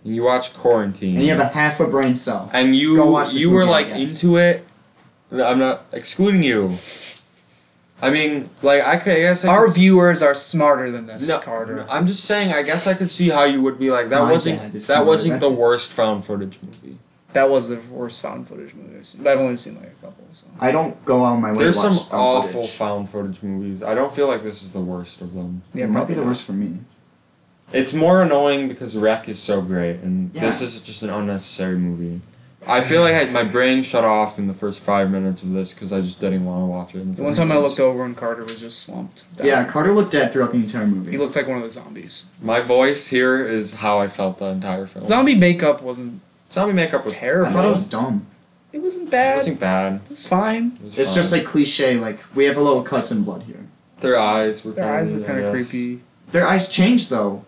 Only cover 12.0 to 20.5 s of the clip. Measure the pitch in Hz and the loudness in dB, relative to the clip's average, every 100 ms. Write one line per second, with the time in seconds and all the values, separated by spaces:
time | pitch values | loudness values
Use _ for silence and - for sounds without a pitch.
12 | 180 196 - 208 196 151 139 165 190 185 | 0 -2 -2 0 2 0 0 -2 0 -2
13 | 180 - 175 147 143 139 131 131 131 123 | -2 0 2 4 4 4 0 0 0 0
14 | 117 135 143 165 165 160 - 104 104 143 | 2 2 4 4 2 -4 -8 -6 0 2
15 | 147 160 160 131 139 127 117 120 - - | 4 4 2 2 0 4 2 2 -2 -2
16 | 110 104 95 104 95 - - - 67 127 | 0 -2 -6 -8 -8 -12 -20 -20 -20 -20
17 | _ _ _ 135 135 135 117 117 117 127 | _ _ _ 2 4 2 -2 -10 -12 -12
18 | 120 - - - 123 - 139 - - 85 | -10 -10 -12 -12 -14 -18 -18 -20 -20 -20
19 | 104 - 143 135 135 123 107 107 - - | -18 -4 2 2 0 -4 -10 -16 -20 -20
20 | - - - - _ | -20 -20 -20 -20 _